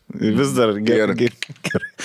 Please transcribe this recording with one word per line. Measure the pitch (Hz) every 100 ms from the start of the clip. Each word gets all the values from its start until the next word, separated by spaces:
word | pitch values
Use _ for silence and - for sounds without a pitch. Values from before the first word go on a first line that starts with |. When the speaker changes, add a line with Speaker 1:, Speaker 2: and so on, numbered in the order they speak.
| -
Speaker 1:
Vis | - 110 104 139
dar | 131 113
ge-, | 104
Speaker 2:
Gerai. | 110 113 104 90
Speaker 1:
ge-, | 120 - - -
gerai. | - - - -